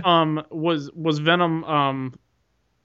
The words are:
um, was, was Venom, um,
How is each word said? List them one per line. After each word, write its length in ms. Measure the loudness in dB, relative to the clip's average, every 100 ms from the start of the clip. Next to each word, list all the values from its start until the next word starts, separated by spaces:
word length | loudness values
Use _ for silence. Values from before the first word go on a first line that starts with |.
um, 400 | 2 4 2 -2 -6
was, 400 | -4 -2 -2 -6
was 280 | -4 -2 0
Venom, 440 | 2 2 2 0
um, 500 | -2 0 0 -2 -8 -12 _ _ _ _ _ _